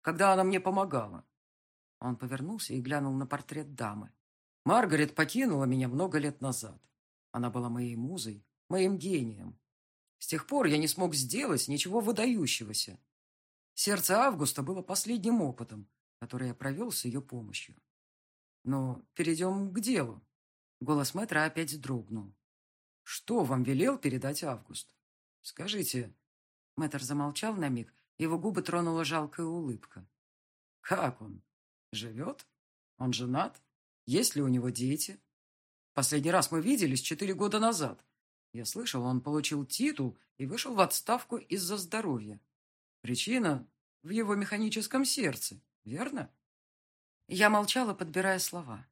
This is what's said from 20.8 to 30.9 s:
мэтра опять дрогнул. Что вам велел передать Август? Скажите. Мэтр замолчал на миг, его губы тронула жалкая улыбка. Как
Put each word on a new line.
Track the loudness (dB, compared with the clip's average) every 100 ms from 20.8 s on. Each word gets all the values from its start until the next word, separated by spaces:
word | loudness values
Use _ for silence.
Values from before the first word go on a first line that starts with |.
| 0 2 2
мэтра | -2 0 2 2
опять | 0 -4 -4
дрогнул. | -4 -4 -4 -8 -10 -18 _ _ _ _ _ _
Что | -12 -10 0 2
вам | 2 2
велел | 2 4 4 2
передать | 0 0 -2 -4
Август? | -4 -6 -10 -14 -14 _ _ _ _ _
Скажите. | -16 -8 -4 -2 -2 -2 -4 -12 _ _ _ _ _ -4
Мэтр | -2 -2
замолчал | -2 0 0 -2 -2 0
на | 0
миг, | 0 -4 _ _ -4
его | 0 0
губы | 0 -2
тронула | 0 0 2 0
жалкая | 0 0 -2 -4 -4
улыбка. | -4 -4 -6 -10 -20 -20 _ _ _ _ _ _ _
Как | -2